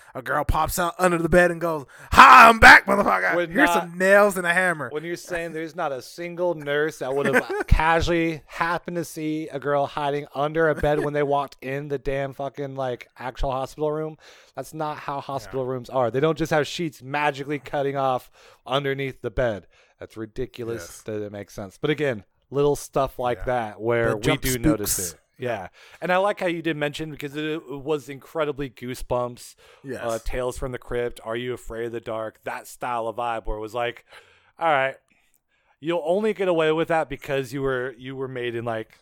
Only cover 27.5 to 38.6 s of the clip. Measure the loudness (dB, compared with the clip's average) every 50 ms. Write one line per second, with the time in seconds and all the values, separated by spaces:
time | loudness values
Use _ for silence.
27.5 | -4 -4 -6 -8 -10 -8 -4 -2 -2 -2 -4 -6 -14 -16 -16 -8 -4 -2 -2 -2
28.5 | -2 -4 -6 -8 -8 -10 -10 -8 -8 -8 -6 -2 -2 -2 -2 -2 -6 -10 -18 -20
29.5 | -20 _ -20 -20 -20 -18 -14 -12 -10 -6 -4 -4 -4 -4 -2 -4 -2 -2 -2 -4
30.5 | -4 -4 -6 -8 -8 -8 -8 -6 -4 -2 -2 -4 -6 -8 -8 -8 -6 -6 -4 -6
31.5 | -6 -8 -8 -10 -8 -6 -6 -6 -6 -6 -8 -6 -6 -6 -6 -8 -10 _ -10 -10
32.5 | -10 -10 -12 -16 -14 -8 -6 -4 -4 -2 -2 -4 -4 -4 -4 -4 -4 -4 -4 -4
33.5 | -6 -6 -6 -6 -4 -2 -2 -2 -4 -6 -12 _ -20 -20 -20 _ _ _ _ _
34.5 | _ -2 2 2 4 4 2 0 -2 -6 _ _ _ _ _ _ _ _ _ _
35.5 | _ _ _ _ _ _ -4 -2 -2 0 2 2 2 2 2 0 0 0 2 2
36.5 | 4 4 4 4 4 2 2 2 2 0 0 -2 -6 -10 -6 -2 -2 -2 -2 -2
37.5 | -4 -4 -2 0 0 0 -2 -4 -8 -10 -12 -12 -8 -8 -8 -8 -6 -6 -4 -4
38.5 | -4 -4